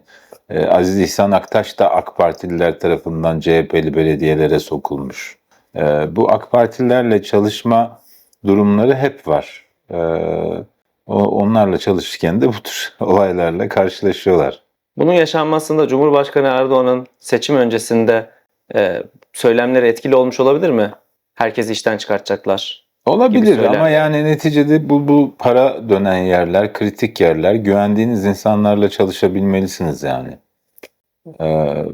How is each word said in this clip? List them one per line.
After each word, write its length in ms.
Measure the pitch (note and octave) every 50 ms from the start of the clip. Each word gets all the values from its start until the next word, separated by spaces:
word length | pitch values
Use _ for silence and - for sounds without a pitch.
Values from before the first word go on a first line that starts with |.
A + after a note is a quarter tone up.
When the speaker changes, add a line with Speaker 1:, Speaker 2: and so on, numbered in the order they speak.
| _ _ _ - _ - - - _ -
Speaker 1:
e, 160 | F#2 F2 F2+
Aziz 340 | F2+ F2+ F2+ F#2 F#2 F#2+ G2+
İhsan 320 | F2+ E2 - - G2+ G2+
Aktaş 480 | G2+ F#2 - - - A2 G#2 - - -
da 120 | - G2
ak 260 | - F#2 - - - -
Partililer 640 | F2+ E2+ - - - F2+ E2+ E2 F2 E2 D#2 -
tarafından 600 | - E2+ E2 E2 - E2+ E2 D#2+ D#2+ E2 D#2+ D#2
C 180 | - F2 E2 E2
H 100 | D#2+ -
P'li 280 | - E2 D#2 D#2 C#2+
belediyelere 640 | D#2 D#2 D#2+ D#2 D2 D#2 D#2 D#2 D#2 D2+ D2+ D#2 D2
sokulmuş. 800 | - - D2+ C#2+ - - D2+ C#2 C#2 C2 - - - - - _ _ _ _ _ _ _ -
E, 400 | - D2+ D2+ D2 D2+ D#2 D#2+ E2
bu 160 | G#2+ A2+ -
ak 200 | G2+ A2 - -
Partililerle 720 | - A#2+ A#2 A2 - - B2+ A#2+ B2 B2+ A#2+ A#2 G#2+ G2+ F#2+
çalışma 800 | - - G#2 G#2 G#2 - - - A#2 A#2 A2+ A#2 A#2 - _ _ _ _ _ _ _ _ _ -
durumları 500 | G2 G2 G#2+ G#2 G2+ G2+ G#2 A2+ C3 C3+
hep 320 | C3 C#3+ C3 - - - -
var. 380 | D2+ C#2+ - - - - _ _ _ _ _ -
E, 60 | E2+ E2+ E2 E2 E2 D#2+ E2 E2 E2 E2 E2 E2 E2+ E2 - - _ _ _ _ _ _ _ -
o, 160 | G#2+ G2+ G2+
onlarla 540 | - - - G2+ G#2 A2+ A2 G#2 F#2+ F2+ E2
çalışırken 640 | - G#2+ F#2+ F2 - - - - - E2 F2 A2+
de 60 | C3+ C3
bu 140 | G#2+ G2+ -
tür 300 | - - - - - -
<laughs> 40 | -
olaylarla 680 | - - F#2 G2+ G2 F#2+ F2+ F2+ E2+ E2 E2 F#2 G2+ -
karşılaşıyorlar. 960 | - G#2 F#2+ F2+ - - G#2 G2 F2+ - - G2 F2+ E2+ C#2+ C#2 - - _ _ _ _ _ _ - -
Speaker 2:
Bunun 160 | D3+ E3 F3+
yaşanmasında 720 | F3 D#3 D#3 - D#3+ D3+ D#3 D#3 D#3 D#3 - D#3 D#3 D3 A#2+
Cumhurbaşkanı 600 | C3 C3 D3 D3+ C#3+ C#3+ C#3 - - D3 C#3 C3+
Erdoğan'ın 600 | B2+ C3 C3 C3 C3+ C3 B2+ B2+ B2+ B2+ B2+ - _ _
seçim 360 | - - B2+ A2+ - - D3
öncesinde, 720 | C3 B2 A#2 A2+ A2 - - A#2 A2+ A2+ A2 A#2 A2+ A2 - _ _ _ _ _ _ _ - -
e, 280 | - G2+ F#2 F2 - - - _ _ _ _ -
söylemleri 540 | - - A#2+ A2+ A#2+ A#2+ B2 B2+ B2+ B2 A#2
etkili 280 | A2+ - - C#3 C3+
olmuş 240 | B2+ B2+ B2+ B2 -
olabilir 300 | B2+ C3+ C#3+ D#3 F#3+ E3+
mi? 220 | B2+ A2 G#2 G#2 - - _ _ _ _ _ _ _
"Herkesi 380 | - A#2 A2 - B2 G#2+ A2+
işten 260 | G#2+ - - A#2 G#2+ G2+
çıkartacaklar." 840 | - - G#2 G2 - - G#2 - - G#2 F#2+ F#2+ - - - - _ _ _ _ -
Speaker 1:
Olabilir 500 | A#2+ E3 G#3+ B3 B3 G#3 B3+ A3 G#3 E3
Speaker 2:
gibi 120 | - - -
Speaker 1:
ama 60 | -
Speaker 2:
söylendi. 200 | - D#3+ D#3+ D3+
Speaker 1:
yani 300 | D#3 D#3 D3+ D3+ D3 D3+
neticede 640 | D#3 D#3 - - D#3+ D3 D3 C#3+ D3 D#3 D#3 D3 B2
bu, 180 | C#3+ C#3+ C#3+ C#3+
bu 280 | C#3+ D3 C#3 - - -
para 500 | - B2 A#2+ B2+ C3+ C3 - - A2+ A2
dönen 280 | G2+ G2 G2 F#2+ F#2 F#2
yerler, 560 | F#2 F#2+ F2+ F2+ F2 E2+ F2+ F#2+ G#2+ G#2+ -
kritik 480 | - G#2 G2+ - - - - - -
yerler. 320 | F#2 E2 D#2+ D#2+ E2 F#2 G#2+
Güvendiğiniz 720 | A2+ G#2+ G2+ G2+ G2+ G#2 G#2 G#2 G#2+ A2+ A#2+ A#2+ G2+ F#2+
insanlarla 640 | G2+ G2 - - A2 G#2+ G#2 G#2 G#2 G#2 G#2 G#2 G2
çalışabilmelisiniz 1120 | - - G2+ F#2+ F#2 - - F#2+ F2+ G2 G2 G2 F#2+ F#2+ F#2+ F2+ - - F2+ D#2+ C#2 B1+ C#2+
yani. 340 | C2+ C2 B1+ B1+ C2 C2+ - _ _ _ _ _ _ _ _ - - _ _ _ _ _ _ - E3 - -
Ee, 440 | D#2+ D#2 D#2 D#2 D#2 D2 C#2+ D2+ D2+ -